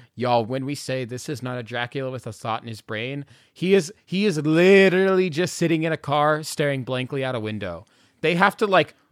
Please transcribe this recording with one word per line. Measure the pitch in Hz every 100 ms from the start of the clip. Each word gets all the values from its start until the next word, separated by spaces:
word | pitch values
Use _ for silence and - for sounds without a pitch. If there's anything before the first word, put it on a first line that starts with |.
| - -
"Y'all, | 123 120 110
when | 131 135
we | 143
say | - 131 120
this | 123 -
is | 127
not | 127 123
a |
Dracula | 110 120 120 139 131
with | 127 120
a |
thought | 107 117 110
in | 117
his | 110
brain," | - 110 123 143 143 - _
he | - 175 196
is, | 160 - _
he | 180 208
is | 151
literally | 147 160 185 196 190 185 190 190 185
just | 143 180 -
sitting | 170 165
in | 160
a | 156
car | - 147 147 151
staring | 156 - 147 135
blankly | 123 127 123 143
out | 131 123
a |
window. | 107 107 98 85 - _ _ _
They | 160 175
have | 202 -
to, | 208
like, | 185 - _ _